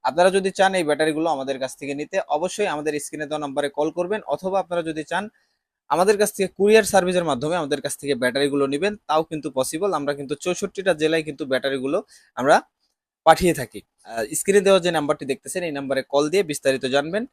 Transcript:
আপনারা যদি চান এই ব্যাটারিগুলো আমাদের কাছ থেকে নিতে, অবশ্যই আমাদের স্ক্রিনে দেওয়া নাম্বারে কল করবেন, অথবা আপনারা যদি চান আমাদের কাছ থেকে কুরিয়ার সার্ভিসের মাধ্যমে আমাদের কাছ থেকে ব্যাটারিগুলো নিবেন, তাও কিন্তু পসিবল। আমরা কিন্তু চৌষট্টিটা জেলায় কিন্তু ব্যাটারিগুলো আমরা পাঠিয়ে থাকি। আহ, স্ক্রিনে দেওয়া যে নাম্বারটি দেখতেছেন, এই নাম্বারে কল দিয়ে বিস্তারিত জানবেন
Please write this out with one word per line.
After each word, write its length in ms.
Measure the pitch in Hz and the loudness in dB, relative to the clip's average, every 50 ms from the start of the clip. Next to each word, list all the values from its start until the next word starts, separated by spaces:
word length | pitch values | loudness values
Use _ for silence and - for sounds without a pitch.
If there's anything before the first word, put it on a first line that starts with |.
| - | -4
আপনারা 240 | 135 131 165 180 190 | -2 2 4 4 4
যদি 200 | 185 196 185 190 | 4 2 0 -2
চান 200 | 185 - 190 190 190 | 2 2 2 4 4
এই 100 | 185 170 147 | 2 0 0
ব্যাটারিগুলো 380 | 147 139 156 160 151 156 160 170 | 0 2 2 0 0 0 0 0
আমাদের 280 | 156 135 131 131 135 127 | -2 -2 -2 -6 -4 -4
কাছ 120 | 131 127 - | -6 -8 -8
থেকে 160 | _ 147 139 143 | _ -10 -8 -8
নিতে, 220 | 139 151 - - 190 - | -8 -8 -4 -4 -6 -2
অবশ্যই 400 | - 147 151 170 185 - - 208 | -2 -2 -2 -2 -4 -2 -2 -2
আমাদের 240 | 190 151 151 147 156 151 147 | -2 -2 -4 -4 -4 -4 -4
স্ক্রিনে 280 | 143 - - 147 151 139 | -6 -8 -10 -10 -8 -6
দেওয়া 140 | 151 151 151 | -6 -6 -6
নাম্বারে 220 | 139 135 147 143 139 | -4 -4 -2 -4 -2
কল 200 | - - 151 160 | -2 -2 -2 -2
করবেন, 280 | 156 175 175 175 208 214 - | -2 -4 -4 -4 -4 -6 -4
অথবা 300 | - 143 147 - 190 190 196 | -4 -6 -4 -4 -2 -2 -2
আপনারা 220 | 185 175 175 175 | -2 _ -4 -4
যদি 220 | 165 165 156 156 151 | -4 -4 -6 -8 -8
চান 200 | - 170 180 202 220 _ _ _ _ _ _ _ _ _ _ _ _ | -4 -6 -6 -6 -6 _ _ _ _ _ _ _ _ _ _ _ _
আমাদের 260 | 143 160 185 196 214 | 2 2 4 4 6
কাছ 120 | 196 214 196 | 4 4 2
থেকে 160 | - - 190 180 _ | 0 -4 -4 -4 _
কুরিয়ার 300 | - 190 208 220 220 208 | 0 4 6 6 6 4
সার্ভিসের 400 | - - 190 180 180 185 180 175 | 4 2 2 2 4 0 0 0
মাধ্যমে 300 | 160 139 120 135 156 175 | 0 -2 -2 -2 -2 -2
আমাদের 240 | 180 156 139 147 139 | -2 -2 -2 -4 -4
কাছ 120 | - 147 - | -4 -8 -8
থেকে 160 | - - 139 139 | -6 -4 -4 -2
ব্যাটারিগুলো 500 | 120 127 123 117 139 143 143 139 143 139 | 0 0 0 2 2 0 2 2 0 0
নিবেন, 260 | 135 143 143 175 208 208 208 _ | 0 0 -2 -2 -2 -4 -6 _
তাও 160 | - 151 156 160 | 0 0 0 0
কিন্তু 240 | _ 160 151 131 156 | _ -6 -8 -8 -4
পসিবল। 380 | 127 131 131 - - 160 196 202 180 | -2 -2 -2 -2 -2 -4 -2 -2 -2
আমরা 200 | 147 143 139 143 | -2 -2 -4 -4
কিন্তু 200 | 143 143 131 147 | -6 -6 -8 -8
চৌষট্টিটা 580 | - - 180 180 - 202 190 _ - 185 196 175 | -6 -4 -4 -4 -4 -6 -8 _ -4 0 0 0
জেলায় 300 | 151 156 156 160 160 156 | 2 2 2 2 0 -2
কিন্তু 200 | 156 147 - 151 | -4 -8 -8 -4
ব্যাটারিগুলো 520 | 131 131 127 - 139 135 135 127 135 151 202 214 _ - - _ _ _ | -2 -2 0 0 -2 -4 -2 -2 -2 -2 -2 -4 _ -20 -20 _ _ _
আমরা 180 | - 123 139 165 233 - _ _ _ _ _ _ _ _ _ _ _ _ | -2 4 6 6 6 4 _ _ _ _ _ _ _ _ _ _ _ _
পাঠিয়ে 280 | 160 160 156 175 175 156 | 6 6 6 6 2 2
থাকি। 260 | 143 127 - - 101 | 0 -4 -10 -10 -18
আহ, 440 | _ _ _ _ _ 98 113 117 113 - 156 | _ _ _ _ _ -10 -6 -6 -4 -4 -4
স্ক্রিনে 260 | - - - 196 202 | -4 -2 2 2 4
দেওয়া 180 | 185 196 196 190 | 6 6 4 4
যে 120 | 165 180 | 4 2
নাম্বারটি 340 | 170 160 147 143 151 - 151 | 0 0 0 -2 -2 -4 -2
দেখতেছেন, 360 | 131 135 - _ 131 - 185 175 | -6 -6 -6 _ -10 -8 -6 -6
এই 100 | 165 147 | -6 -6
নাম্বারে 280 | 139 139 131 135 - - | -8 -6 -4 -4 -4 -4
কল 200 | _ - 143 147 151 | _ 0 0 0 2
দিয়ে 140 | 156 196 190 | 0 0 0
বিস্তারিত 420 | 151 147 - - 139 135 127 131 | -2 -6 -2 0 0 0 0 -2
জানবেন 380 | 131 127 143 143 160 175 214 240 - | 0 0 0 0 0 -4 -6 -6 -6